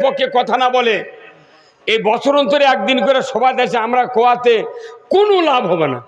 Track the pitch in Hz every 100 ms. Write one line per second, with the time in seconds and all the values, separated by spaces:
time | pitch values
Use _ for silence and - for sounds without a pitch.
0 | 269 269 254 247 240 247 254 254 240 190
1 | - - - - _ _ _ _ - 220
2 | 190 233 277 285 277 285 277 277 202 262
3 | 269 262 - 233 254 247 233 226 226 247
4 | 240 226 247 240 240 220 - - - -
5 | - 370 415 381 320 254 196 170 147 123